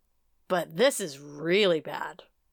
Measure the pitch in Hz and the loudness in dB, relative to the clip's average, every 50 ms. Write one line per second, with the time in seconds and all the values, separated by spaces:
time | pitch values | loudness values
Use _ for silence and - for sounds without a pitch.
0 | _ _ _ _ _ _ _ _ _ - 180 175 156 160 160 170 233 277 269 - | _ _ _ _ _ _ _ _ _ -2 -2 -2 -2 -2 0 2 4 4 2 0
1 | 202 156 139 139 143 147 147 147 151 165 180 208 214 185 170 156 135 - - - | -4 -8 -8 -12 -16 -16 -12 -6 -2 2 4 4 4 4 4 2 -2 -6 -8 -8
2 | - 151 165 - - _ _ _ _ _ | -8 -10 -12 -14 -20 _ _ _ _ _